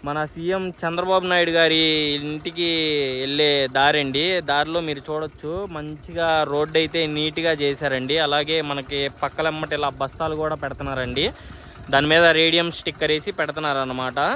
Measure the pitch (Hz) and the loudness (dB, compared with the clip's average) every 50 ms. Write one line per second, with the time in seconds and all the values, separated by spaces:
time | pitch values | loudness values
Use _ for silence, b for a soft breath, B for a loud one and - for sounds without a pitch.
0 | - 143 147 151 151 151 - 165 165 175 190 190 190 185 165 - - 165 170 175 | -6 -6 -4 -4 -4 -6 -8 -6 -4 -2 -2 -2 -4 -6 -8 -6 -6 -4 -2 -2
1 | 180 185 190 190 180 185 180 175 170 170 165 165 165 160 160 160 160 160 156 156 | 0 2 2 2 4 4 2 4 4 4 4 4 6 6 6 4 4 4 4 2
2 | 151 147 147 143 143 151 151 151 156 180 165 170 175 170 165 160 156 156 151 147 | 2 0 -2 -2 -4 -6 -8 -6 -8 -8 -4 -2 -2 0 0 0 0 0 0 0
3 | 139 131 131 127 131 139 143 147 151 147 143 139 135 131 131 135 139 143 151 151 | 0 -2 -2 -4 -4 -2 0 2 4 4 4 4 2 2 2 2 4 4 4 2
4 | 143 135 131 143 160 180 185 180 160 143 143 147 151 156 165 175 165 156 147 139 | 0 0 0 0 0 0 0 -2 0 0 0 0 0 0 -2 -4 -2 -4 -6 -8
5 | 127 - 151 156 156 151 - - - 151 165 190 202 190 170 151 151 151 151 143 | -6 -6 -6 -6 -6 -8 -10 -12 -10 -8 -8 -8 -8 -8 -10 -10 -10 -10 -12 -14
6 | - - 165 170 165 165 160 156 151 139 143 147 151 156 156 160 160 151 147 165 | -14 -10 -4 0 2 2 4 2 2 2 0 0 0 2 2 0 0 2 0 0
7 | 160 151 151 151 151 156 151 170 165 165 160 143 143 143 139 127 151 139 135 131 | 0 0 0 -2 -2 -2 -2 0 0 0 0 2 0 0 0 0 -2 -2 -2 -2
8 | 127 131 151 160 156 143 143 147 151 147 160 160 151 143 143 139 131 135 143 139 | -2 0 0 0 2 2 2 0 0 0 0 -2 0 -2 -4 -6 -6 -6 -4 -4
9 | 139 139 - - - 139 - - 160 160 156 156 156 151 151 147 147 139 135 131 | -4 -4 -4 -4 -6 -6 -4 -2 -2 -2 -2 -2 -4 -4 -2 -2 -2 -2 -2 -4
10 | 139 135 - - 165 160 156 151 156 156 156 151 147 139 135 - 143 139 135 131 | -6 -8 -4 -6 -4 -4 -4 -4 -4 -4 -4 -4 -6 -8 -8 -8 -8 -6 -4 -4
11 | 127 123 123 135 160 233 B B B B B B B B B B - - 139 135 | -4 -4 -2 -2 -2 -2 B B B B B B B B B B -4 2 2 4
12 | 147 151 160 165 170 165 160 160 160 165 165 170 170 170 - - - 175 151 - | 4 6 6 8 8 8 6 6 4 4 4 2 2 0 -4 -6 -8 -8 -4 -2
13 | 156 151 156 151 147 208 190 - 156 147 147 156 156 147 139 135 135 131 127 127 | 0 0 0 0 -2 -6 -4 -4 -4 -4 -4 -4 -4 -2 -2 -2 -2 -4 -4 -4
14 | 127 127 123 139 147 180 254 | -6 -4 -2 0 0 0 -2